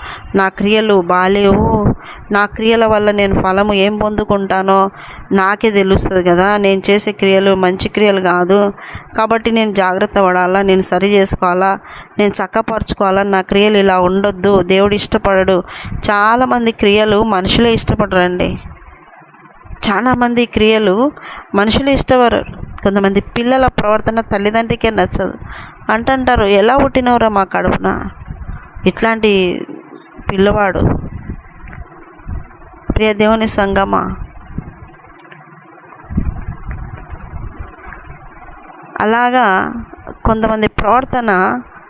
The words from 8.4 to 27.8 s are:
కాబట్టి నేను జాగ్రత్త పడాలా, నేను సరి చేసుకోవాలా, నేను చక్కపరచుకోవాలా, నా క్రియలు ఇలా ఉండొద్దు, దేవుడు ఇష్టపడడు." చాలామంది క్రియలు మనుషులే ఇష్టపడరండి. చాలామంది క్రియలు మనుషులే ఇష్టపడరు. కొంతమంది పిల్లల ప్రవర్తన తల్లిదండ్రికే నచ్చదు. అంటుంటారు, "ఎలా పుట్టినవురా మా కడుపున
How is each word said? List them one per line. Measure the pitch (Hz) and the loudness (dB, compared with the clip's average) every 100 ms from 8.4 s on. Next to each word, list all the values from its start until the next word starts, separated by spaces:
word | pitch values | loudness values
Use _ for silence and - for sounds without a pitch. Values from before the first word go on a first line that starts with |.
| 175 202 202 - - - - - | 2 2 2 -4 -16 -18 -10 -4
కాబట్టి | 220 226 226 | 0 0 0
నేను | 226 214 | 0 0
జాగ్రత్త | 196 185 185 208 208 | 0 0 0 0 2
పడాలా, | 190 180 180 190 | 2 2 2 2
నేను | 196 190 | 2 2
సరి | 190 180 196 | 2 0 2
చేసుకోవాలా, | 202 190 - 180 180 190 196 - - - - | 2 2 0 0 0 0 -2 -8 -20 -14 -2
నేను | 208 202 | -2 -2
చక్కపరచుకోవాలా, | 190 226 220 220 - - 196 190 | -4 -4 -4 -6 -4 -2 0 0
నా | 202 190 | 0 0
క్రియలు | 185 202 208 208 | 0 2 4 4
ఇలా | 196 185 | 4 4
ఉండొద్దు, | 180 190 202 185 196 196 | 2 2 0 0 2 2
దేవుడు | 175 190 202 202 | 2 2 2 0
ఇష్టపడడు." | - 220 196 190 190 180 - - - - | -2 -2 0 2 2 0 -2 -12 -12 -6
చాలామంది | - 208 214 240 254 247 226 | -2 2 2 2 0 0 -2
క్రియలు | 226 208 208 214 202 | 0 2 2 2 2
మనుషులే | 220 190 190 - 233 | 2 0 0 2 2
ఇష్టపడరండి. | 226 - 214 202 185 180 180 180 180 - - - - - - - - - - - - 220 | 2 0 -2 0 2 0 0 -4 -4 -12 -20 -20 -20 -20 -20 -20 -20 -20 -20 -20 -8 -2
చాలామంది | 196 247 247 240 240 233 | 0 0 2 2 2 0
క్రియలు | - 214 220 208 196 285 - - - - 185 | 2 2 4 2 2 0 -2 -18 -18 -4 0
మనుషులే | 214 214 277 | 2 2 2
ఇష్టపడరు. | 269 - 254 240 208 - - - - | 0 2 4 4 2 -4 -14 -14 -4
కొంతమంది | 202 202 196 196 | -2 0 2 0
పిల్లల | - 233 240 262 254 | -2 -4 0 2 0
ప్రవర్తన | - 208 214 - 226 | 0 0 0 0 -4
తల్లిదండ్రికే | 220 208 208 226 226 233 226 | -4 -2 0 0 -2 -2 -2
నచ్చదు. | 208 185 - 190 - - - - - - | 0 -2 -2 -6 -8 -16 -16 -18 -16 -2
అంటుంటారు, | 220 233 262 254 233 | -2 0 0 2 2
"ఎలా | 202 202 220 269 | 4 4 4 4
పుట్టినవురా | 277 262 247 240 226 | 2 2 2 2 2
మా | 202 | 2
కడుపున | 190 - 180 - | 0 -2 -2 -2